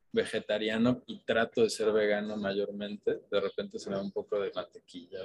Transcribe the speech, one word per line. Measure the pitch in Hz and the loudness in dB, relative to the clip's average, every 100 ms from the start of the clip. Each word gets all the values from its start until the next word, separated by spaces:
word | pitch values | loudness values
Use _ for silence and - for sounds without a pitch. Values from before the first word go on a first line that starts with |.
| _ | _
vegetariano | 110 - 110 - 107 107 110 120 123 - | -2 0 -2 -2 -2 0 2 2 2 -4
y | 101 | -10
trato | - 113 117 123 | 0 2 2 4
de | 110 | 2
ser | - 107 | 4 2
vegano | 107 104 104 107 107 | 4 4 2 0 -4
mayormente. | 98 98 101 101 104 104 120 147 - | -2 0 -2 -4 -8 -2 -2 -2 0
De | 101 | 0
repente | - - 101 113 | 0 -4 -8 -8
se | 101 | -4
me | 98 | -4
da | |
un | 98 | -4
poco | 104 - 104 | -6 -2 -2
de | 95 | -2
mantequilla | 92 90 - _ 87 87 95 | -4 -8 -12 _ -18 -14 -12